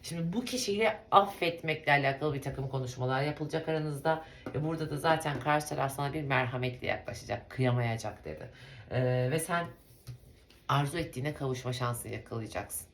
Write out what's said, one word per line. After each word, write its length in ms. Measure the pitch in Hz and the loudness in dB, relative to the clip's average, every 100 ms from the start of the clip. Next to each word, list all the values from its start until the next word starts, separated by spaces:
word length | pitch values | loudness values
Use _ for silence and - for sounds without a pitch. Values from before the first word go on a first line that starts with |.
Şimdi 300 | - 170 170 | -8 -4 -2
bu 120 | 196 247 | 0 -2
kişiyle 540 | 254 - 202 220 - - | -2 0 2 2 2 6
affetmekle 800 | 196 196 - 170 170 160 156 - | 6 6 2 -2 0 -2 -2 4
alakalı 420 | 143 139 135 151 | 6 6 2 0
bir 80 | 139 | -2
takım 280 | 139 135 131 | -4 -4 -4
konuşmalar 540 | 135 127 127 127 131 | -2 -4 -2 0 2
yapılacak 460 | 143 151 147 160 160 | 0 -2 -2 -2 0
aranızda. 560 | 160 151 143 160 160 - - - 131 | 0 0 -2 2 0 0 -12 -6 -2
Ve 80 | |
burada 260 | 156 160 156 | -2 -2 -2
da 80 | 147 | 0
zaten 420 | 165 156 151 139 | 4 4 2 -2
karşı 280 | 131 151 151 | 2 2 2
taraf 240 | 147 135 135 | 0 0 0
sana 180 | 143 | -2
bir 80 | 151 | -2
merhametle 680 | 143 131 127 123 127 123 - | 0 2 2 0 -2 -2 -2
yaklaşacak, 640 | - - - - - - | -2 -4 -10 -6 -6 -6
kıyamayacak 760 | - 123 123 120 113 107 101 - | 2 4 4 2 0 -4 -8 -10
dedi. 240 | 78 - - - - - | -10 -12 -14 -18 -18 -4
E, 360 | 123 127 127 127 | 0 2 4 2
ve 80 | 156 | 0
sen 260 | - 170 170 - - - - - - - - - - | 0 0 -2 -8 -20 -20 -16 -16 -18 -20 -20 -20 0
arzu 280 | 139 143 170 | 2 2 0
ettiğine 360 | 160 - 135 | -2 -2 -4
kavuşma 400 | 147 139 127 127 | -2 -2 -2 -2
şansı 360 | 123 123 120 110 | 0 0 -2 -4
yakalayacaksın. 800 | 107 - 113 107 90 101 - - | -8 -6 -6 -4 -6 -6 -8 -10